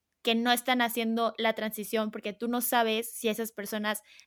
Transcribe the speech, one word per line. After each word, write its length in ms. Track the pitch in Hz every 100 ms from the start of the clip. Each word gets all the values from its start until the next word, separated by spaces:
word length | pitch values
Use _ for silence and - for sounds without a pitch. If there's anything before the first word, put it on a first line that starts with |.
| _ _
que 120 | - 226
no 160 | 233
están 300 | 247 - 254
haciendo 520 | 233 233 226 226 226 220
la 160 | 226
transición, 560 | 220 214 214 208 226 214
porque 200 | 220 214
tú 140 | 196 233
no 120 | 240
sabes 500 | 240 247 226 220 233
si 140 | - 226
esas 240 | 214 226
personas 500 | - 196 214 208 214 - -